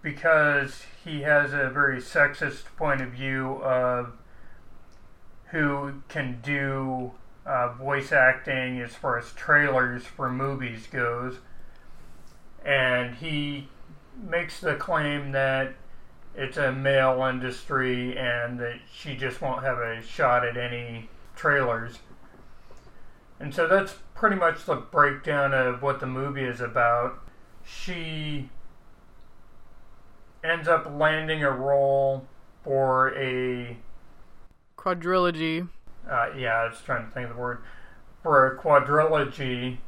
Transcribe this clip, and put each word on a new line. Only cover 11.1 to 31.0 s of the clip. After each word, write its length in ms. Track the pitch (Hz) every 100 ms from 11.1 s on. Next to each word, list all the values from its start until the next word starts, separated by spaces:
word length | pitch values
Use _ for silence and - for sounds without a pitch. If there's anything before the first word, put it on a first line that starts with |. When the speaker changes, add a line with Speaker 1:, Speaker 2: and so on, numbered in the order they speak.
| 120 123 127 - - - - - - - - - - - - 143
Speaker 1:
And 500 | 135 127 123 123 120
he 540 | 160 151 147 143 139 - - - - -
makes 380 | 190 170 165 -
the 160 | 175 143
claim 560 | - 160 147 147 139
that 400 | 135 135 135 131 - - - - - - 98
it's 220 | 127 -
a 140 | 135
male 500 | 131 135 135 131 127
industry 920 | 131 127 127 123 - 135 127 123 123 127
and 420 | 127 120 120 123
that 200 | 120 120 -
she 240 | - 156 123
just 260 | 127 -
won't 220 | 131 127
have 140 | 135 120
a 240 | 117 113
shot 420 | 113 - 135 123 120
at 120 | 120
any 520 | 120 120 120 117 113 - - -
trailers. 640 | 156 143 127 113 117 - - - - - - - - - - - - - - -
And 140 | 143
so 140 | 175 165
that's 280 | 190 - - - -
pretty 220 | 214 196
much 260 | 165 160
the 120 | - 143
breakdown 760 | - - 143 139 160 143 139
of 280 | 135 127 123
what 180 | 139 131
the 80 | 131
movie 380 | 127 139 139 127
is 160 | 120
about. 580 | 120 123 117 120 123 - - - - - -
She 840 | - - 175 160 156 151 147 131 - - - - - - - - - - - - - - - - - - -
ends 240 | 160 165 156
up 220 | 165 160
landing 540 | 143